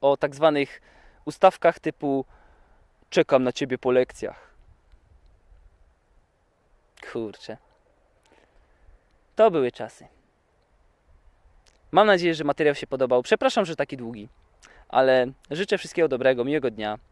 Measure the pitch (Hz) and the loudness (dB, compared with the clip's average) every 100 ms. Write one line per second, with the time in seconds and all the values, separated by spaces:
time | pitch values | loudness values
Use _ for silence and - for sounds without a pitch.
0 | 139 139 147 139 156 147 139 - _ _ | 0 0 -2 0 0 2 -4 -8 _ _
1 | - _ - - 190 - 170 165 - - | -20 _ -14 2 2 4 0 0 -8 -6
2 | 147 139 131 _ _ _ _ _ _ _ | -4 -4 -4 _ _ _ _ _ _ _
3 | _ - 156 135 127 - 139 123 127 127 | _ -2 2 2 0 -4 -6 -4 0 2
4 | 127 - 107 - _ _ _ _ _ - | 0 -4 -14 -14 _ _ _ _ _ -20
5 | _ _ _ _ _ - - _ _ _ | _ _ _ _ _ -20 -20 _ _ _
6 | _ _ _ _ _ _ _ _ _ _ | _ _ _ _ _ _ _ _ _ _
7 | - 123 113 98 - 107 _ _ _ _ | -14 -10 -10 -12 -18 -18 _ _ _ _
8 | _ _ _ _ _ _ _ _ - - | _ _ _ _ _ _ _ _ -20 -20
9 | _ _ _ - 220 165 123 - 113 - | _ _ _ 4 4 4 -2 -4 -16 -16
10 | - _ _ _ _ _ _ _ _ _ | -20 _ _ _ _ _ _ _ _ _
11 | _ _ _ _ _ _ _ _ _ 165 | _ _ _ _ _ _ _ _ _ 2
12 | 214 190 170 160 147 143 151 143 - 131 | 4 4 2 -2 -4 0 0 0 -6 -4
13 | 131 123 123 220 269 - 180 160 151 131 | 0 0 2 0 0 0 -4 -4 -6 -8
14 | 117 117 104 _ _ _ - - _ - | -12 -14 -16 _ _ _ -20 -20 _ 2
15 | 131 127 127 131 _ 147 196 196 - - | 4 4 2 -4 _ -8 -4 -4 -4 -2
16 | 160 131 131 127 120 151 123 110 107 107 | -2 2 0 0 0 -2 -2 -4 -8 -8
17 | _ | _